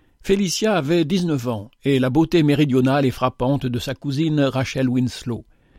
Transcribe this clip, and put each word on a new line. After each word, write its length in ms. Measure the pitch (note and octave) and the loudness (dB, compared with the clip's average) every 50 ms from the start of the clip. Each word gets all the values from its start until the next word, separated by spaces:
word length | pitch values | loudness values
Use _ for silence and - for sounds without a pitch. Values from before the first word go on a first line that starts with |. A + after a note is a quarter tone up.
| _ _ _ _ | _ _ _ _
Félicia 540 | - - G3+ G3+ G3+ F3 - - G#3+ A3 G#3 | -2 0 0 0 0 -2 -2 -2 -2 0 0
avait 280 | E3+ C3+ C#3 E3+ F3 E3 | 0 0 0 0 0 2
dix-neuf 440 | C#3+ G3 F#3 F3 E3+ D3+ C3+ A#2 B2+ | 0 0 0 0 0 -2 -2 -2 -4
ans, 240 | A#2 G#2 G2+ A#2 _ _ _ | -4 -6 -8 -12 _ _ _
et 140 | C#3 C#3 B2+ | 0 2 2
la 140 | C3 B2+ | 2 2
beauté 320 | B2 D#3 E3 D#3 - E3+ D#3 | 2 2 2 2 2 2 4
méridionale 640 | D3 C#3+ C#3 D#3 C#3+ B2 C3 B2+ C3 C3+ D3 C3+ B2+ | 4 4 2 2 2 2 2 2 2 2 2 2 0
et 40 | |
frappante 540 | - - B2+ B2+ - - B2+ B2+ C#3+ C3 - | 0 0 -2 -4 -2 -2 -2 -2 -2 -2 -2
de 140 | B2+ A#2+ A#2+ | -4 -4 -4
sa 160 | - C#3+ B2+ | -6 -6 -8
cousine 440 | - - C#3+ C3+ C#3 E3 D#3+ D3+ D3 | -8 -8 -6 -4 -2 -2 0 2 2
Rachel 480 | C#3 C3+ B2 C3 C3 - - D3+ C3 B2+ | 2 0 0 -2 -4 -4 -2 -2 -2 0
Winslow. 580 | B2 B2+ B2+ A#2+ - - - B2+ A#2 G#2 - _ _ _ _ _ _ | 0 0 0 -2 -4 -6 -8 -8 -8 -8 -10 _ _ _ _ _ _